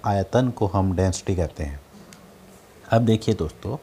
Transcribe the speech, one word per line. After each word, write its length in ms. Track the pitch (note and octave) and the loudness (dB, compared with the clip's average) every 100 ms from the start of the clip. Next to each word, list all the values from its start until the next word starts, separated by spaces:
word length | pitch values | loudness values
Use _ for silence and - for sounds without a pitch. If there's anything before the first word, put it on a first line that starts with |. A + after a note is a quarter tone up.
| A2 | -2
आयतन 440 | G2+ F#2+ A#2+ B2+ | 0 2 2 0
को 160 | A#2 G2+ | 0 0
हम 260 | G2 F#2+ F2 | 2 2 2
डेंसिटी 400 | F#2 - - F2+ | 0 0 -2 -2
कहते 280 | D#2 - | -2 -4
हैं। 160 | D2+ C#2+ - - - - - - - - - - - | -8 -10 -16 -20 -20 -20 -20 -20 -20 -20 -20 -20 0
अब 160 | A#2 | 2
देखिए 340 | A2+ A2 - G#2 | 4 2 0 -2
दोस्तों, 420 | - - G2 C3+ | -4 -6 -10 -10